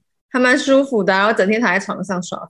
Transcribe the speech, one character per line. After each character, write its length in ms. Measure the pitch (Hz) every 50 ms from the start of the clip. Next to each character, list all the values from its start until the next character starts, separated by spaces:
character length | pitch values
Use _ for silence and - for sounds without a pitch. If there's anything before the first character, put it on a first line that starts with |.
| _ _ _ _ _ _
还 80 | - 254
蛮 160 | 254 247 262
舒 280 | 269 262 269 269 269 277
服 200 | 269 254 208 185
的， 80 | 185
然 140 | 190 190 202
后 80 | 220 226
整 160 | 220 185 196
天 100 | 220 226
躺 140 | 240 180 180
在 60 | 196
床 240 | 196 - - - 190
上 180 | 202 190 180
耍 180 | 185 - - - -